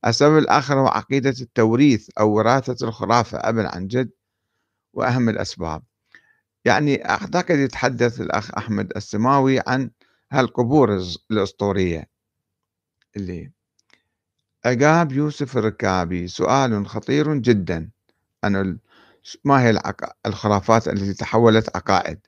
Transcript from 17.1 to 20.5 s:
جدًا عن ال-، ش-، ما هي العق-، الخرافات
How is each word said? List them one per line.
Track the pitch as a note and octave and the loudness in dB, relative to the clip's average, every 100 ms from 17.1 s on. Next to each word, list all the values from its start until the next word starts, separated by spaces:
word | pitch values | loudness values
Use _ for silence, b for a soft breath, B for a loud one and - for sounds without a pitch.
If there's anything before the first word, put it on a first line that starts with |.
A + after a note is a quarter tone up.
| C#3+ D3 | -2 0
جدًا | D3 A#2 A2 F2+ E2+ D#2+ _ _ _ _ _ | 0 2 2 2 -6 -8 _ _ _ _ _
عن | G#2 G2 | -2 -2
ال-، | G2 F2 _ b b b | -2 -6 _ b b b
ش-، | - - | -20 -8
ما | C#3+ C#3 | 2 4
هي | A#2+ | 4
العق-، | G#2+ - G2+ - - - | 2 -2 -8 -12 -10 -8
الخرافات | F#2 G#2+ | -4 0